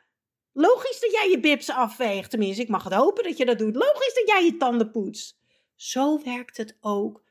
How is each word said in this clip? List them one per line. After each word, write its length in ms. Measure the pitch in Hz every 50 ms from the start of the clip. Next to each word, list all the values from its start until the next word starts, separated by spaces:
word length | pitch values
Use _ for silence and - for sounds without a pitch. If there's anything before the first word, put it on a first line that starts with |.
| _ _ _ _ _ _ _ _ _ _ _
Logisch 480 | 269 311 392 508 494 - 539 466 -
dat 100 | - 440
jij 200 | 381 427 415 381
je 100 | 370 247
bibs 300 | 226 302 285 - - -
afveegt, 600 | 226 254 247 214 - - 254 220 196 196 - -
tenminste, 320 | - 220 208 190 190 208 247
ik 60 | 226
mag 160 | 202 185 -
het 80 | 190 185
hopen 320 | 202 269 370 440 466 403
dat 120 | 359 262
je 80 | - 262
dat 140 | 240 240 196
doet. 160 | 220 214 214
Logisch 400 | 262 480 571 605 - 539 508 466
dat 140 | 494 440 392
jij 160 | 415 381 349
je 120 | 339 320
tanden 340 | - 269 247 240 240 226 220
poetst. 480 | - 226 196 202 - - - - - _ _ _ _ _ _ _ _
Zo 480 | _ - - - 254 269 294 311 294 294
werkt 320 | 247 247 247 247 - -
het 200 | - 220 220 - _
ook 420 | - 208 202 202 208 226 214 - _ _